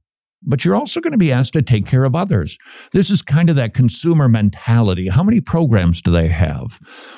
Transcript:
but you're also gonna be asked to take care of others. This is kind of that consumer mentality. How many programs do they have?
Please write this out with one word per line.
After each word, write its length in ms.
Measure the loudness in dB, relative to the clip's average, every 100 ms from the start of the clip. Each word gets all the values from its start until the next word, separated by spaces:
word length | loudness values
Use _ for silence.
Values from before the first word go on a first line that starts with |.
| _ _ _ _
but 240 | -6 -2 0
you're 100 | -2
also 240 | -2 -6
gonna 160 | -4 0
be 160 | 0
asked 220 | 0 0
to 80 | -2
take 240 | 0 0 0
care 200 | 0 0
of 100 | 0
others. 420 | -2 -2 -4 -10 -18 -20 -4
This 200 | -2 0
is 100 | 0
kind 260 | 0 0 2
of 80 | 2
that 180 | 0 0
consumer 520 | 0 0 0 2 2
mentality. 840 | 2 0 -2 0 0 2 -2 -2
How 120 | 0
many 200 | 2 0
programs 600 | 0 -2 0 2 0 0
do 100 | 0
they 160 | 0 2
have? 520 | 0 -2 -4 -10 -16 -20 -20 -20